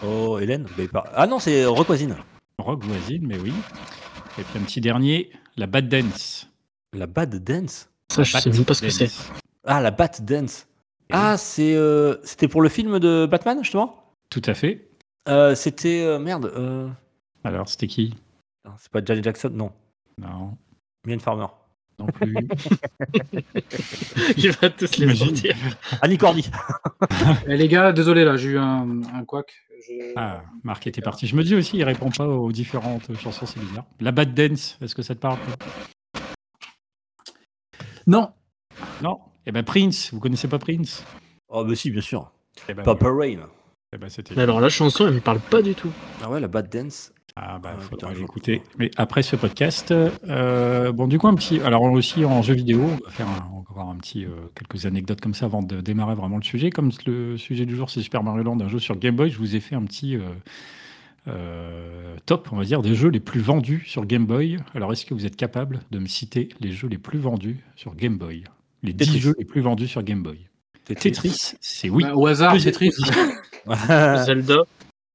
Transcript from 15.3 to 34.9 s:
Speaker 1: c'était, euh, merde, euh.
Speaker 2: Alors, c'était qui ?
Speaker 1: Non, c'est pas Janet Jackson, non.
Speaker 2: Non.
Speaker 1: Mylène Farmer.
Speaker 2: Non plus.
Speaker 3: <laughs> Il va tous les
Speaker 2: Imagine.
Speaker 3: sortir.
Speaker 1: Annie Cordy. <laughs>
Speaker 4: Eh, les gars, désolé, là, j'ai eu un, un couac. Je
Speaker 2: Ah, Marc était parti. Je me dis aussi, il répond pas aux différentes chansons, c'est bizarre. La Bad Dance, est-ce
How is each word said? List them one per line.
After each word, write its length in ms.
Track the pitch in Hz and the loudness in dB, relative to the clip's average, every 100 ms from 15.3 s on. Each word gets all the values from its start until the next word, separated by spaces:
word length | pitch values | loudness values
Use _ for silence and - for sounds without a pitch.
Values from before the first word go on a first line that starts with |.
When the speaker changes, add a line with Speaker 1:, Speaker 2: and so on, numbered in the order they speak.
| 139 143 135 | 6 6 6
Speaker 1:
c'était, 460 | 156 143 170 170 | 0 -2 0 0
euh, 160 | 165 147 | 0 0
merde, 320 | 151 180 113 123 | -2 -4 -4 -6
euh. 340 | 127 131 131 127 _ _ _ _ 110 | -6 -6 -8 -12 _ _ _ _ -6
Speaker 2:
Alors, 220 | 92 98 | -6 -6
c'était 180 | - 101 | -6 -4
qui ? 260 | - 110 113 _ _ _ _ 104 | -2 -2 -4 _ _ _ _ -20
Speaker 1:
Non, 60 | 101 | -20
c'est 140 | - | -8
pas 120 | - | -4
Janet 200 | 98 110 | -2 0
Jackson, 260 | 110 110 135 | -2 -4 -6
non. 180 | 107 107 - _ _ _ - | -6 -8 -10 _ _ _ -16
Speaker 2:
Non. 360 | 95 90 98 107 _ _ _ _ 117 | -14 -12 -12 -14 _ _ _ _ -8
Speaker 1:
Mylène 140 | 117 | -6
Farmer. 280 | - 107 101 _ _ _ _ - | -4 -4 -6 _ _ _ _ -12
Speaker 2:
Non 80 | 107 | -8
plus. 260 | - 110 | -4 -2
Speaker 3:
<laughs> 2000 | 110 117 170 - 208 - - 139 214 139 - - - - - - - - - 339 214 | -2 -4 -4 0 -2 -2 -8 -4 -2 -4 -8 -8 -8 -8 -8 -8 -10 -8 -2 0 4
Il 140 | 190 | 2
va 180 | 165 185 | 4 2
tous 280 | - 180 - | 2 -4 2
les 60 | |
Speaker 2:
Imagine. 220 | 143 117 135 | 4 4 2
Speaker 3:
sortir. 280 | 151 135 117 127 113 - 127 | 0 -2 -2 -4 -8 -8 0
Speaker 1:
Annie 160 | 151 185 | 2 6
Cordy. 320 | 196 165 - 110 | 6 4 0 -6
<laughs> 40 | - 120 - - - 95 127 143 - | -8 -6 -8 -2 -2 4 4 4 2
Speaker 4:
Eh, 100 | 143 | 2
les 100 | 156 | 6
gars, 240 | 175 190 | 6 6
désolé, 320 | 165 160 170 156 | 6 4 6 6
là, 120 | 135 | 4
j'ai 120 | 135 | 0
eu 60 | 139 | 0
un, 440 | 135 131 123 120 117 | 2 0 0 -4 -6
un 100 | 123 120 | -10 -8
couac. 260 | 143 143 - _ 120 120 | -8 -10 -16 _ -20 -16
Je 260 | 120 120 123 | -14 -10 -8
Speaker 2:
Ah, 280 | 113 85 82 - | -8 -8 -14 -12
Marc 240 | 123 101 - | -8 -8 -8
était 140 | - | -8
parti. 260 | - - 117 | -6 -6 -2
Je 80 | 135 | 0
me 80 | |
dis 120 | 165 202 | 2 2
aussi, 220 | 170 202 | 2 0
il 60 | |
répond 260 | 135 123 131 | 0 0 -2
pas 160 | - 147 | -2 -2
aux 240 | 131 117 | -2 -2
différentes 600 | 113 120 131 117 120 - 110 | -4 -6 -6 -6 -6 -8 -10
chansons, 280 | 120 110 117 | -10 -10 -10
c'est 140 | - | -10
bizarre. 260 | 101 104 - - | -12 -12 -14 -6
La 120 | 117 | -2
Bad 220 | 127 151 | 2 2
Dance, 440 | 123 151 147 - - | 4 2 2 -6 -12
est-ce 140 | 120 | -12